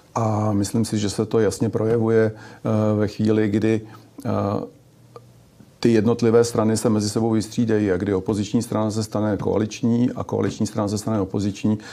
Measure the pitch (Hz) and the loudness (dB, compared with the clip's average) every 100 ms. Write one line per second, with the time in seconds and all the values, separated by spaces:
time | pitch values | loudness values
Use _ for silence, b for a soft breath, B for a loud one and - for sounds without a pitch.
0 | - - 110 107 107 101 101 117 110 107 | -8 -4 -2 0 0 0 0 -2 -2 -2
1 | 104 98 107 117 120 113 113 - 110 117 | -2 -2 0 2 2 0 -2 0 0 2
2 | 113 113 110 110 - - - 110 107 104 | 2 4 2 -2 -14 -8 -2 0 2 2
3 | 104 - 107 107 107 107 110 110 110 B | 0 0 2 2 2 2 2 0 -4 B
4 | B - - 104 101 104 - - - _ | B -10 -4 -2 -2 -2 -6 -14 -20 _
5 | - - - - - - - - 120 117 | -20 -20 -20 -20 -20 -20 -20 0 4 4
6 | 104 117 117 113 113 113 107 110 123 107 | 4 2 4 4 4 2 0 2 0 0
7 | 104 113 113 110 98 - 117 107 104 90 | 0 -2 0 0 -2 -2 0 2 2 0
8 | 101 95 92 104 104 120 113 107 110 104 | 0 0 0 -2 -2 -2 -2 -2 -2 -2
9 | 107 107 107 98 101 92 107 - 120 117 | -4 -2 -2 -2 0 0 -2 -2 0 2
10 | 123 - - 104 101 - 107 - 104 104 | 0 -2 -4 -2 -2 -2 -4 -2 -2 -4
11 | 107 110 95 101 101 95 107 110 B | -2 -2 -2 -2 -2 -2 -2 -2 B